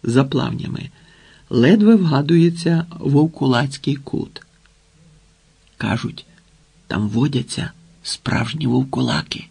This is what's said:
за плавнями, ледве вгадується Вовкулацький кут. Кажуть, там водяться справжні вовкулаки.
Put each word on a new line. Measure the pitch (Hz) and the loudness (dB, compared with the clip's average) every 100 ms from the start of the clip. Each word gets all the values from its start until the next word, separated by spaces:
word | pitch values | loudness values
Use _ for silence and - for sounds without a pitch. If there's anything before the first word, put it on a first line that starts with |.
за | 117 120 | 2 0
плавнями, | 139 127 - 117 - - - _ _ _ _ _ _ | 2 0 -4 -6 -8 -10 -12 _ _ _ _ _ _
ледве | 120 123 208 208 226 | 2 4 6 6 6
вгадується | 170 139 147 165 170 170 165 165 165 - | 4 0 2 4 4 2 0 0 -2 -6
Вовкулацький | 143 139 156 - 135 123 135 - - 139 | 0 2 2 0 0 2 0 -4 -6 -6
кут. | - - - - _ _ _ _ _ _ _ _ _ _ _ _ _ _ | -6 -8 -8 -14 _ _ _ _ _ _ _ _ _ _ _ _ _ _
Кажуть, | 110 120 - - - _ _ _ _ _ _ | -6 -4 -6 -10 -20 _ _ _ _ _ _
там | - 104 | -4 -2
водяться | 107 143 131 - - 165 - _ _ | 0 0 -2 -6 -8 -10 -12 _ _
справжні | - - - - 117 156 143 | -12 -10 -4 -4 -4 -4 -2
вовкулаки. | 123 131 120 127 - - - - | 0 -2 -2 -2 -2 -6 -12 -14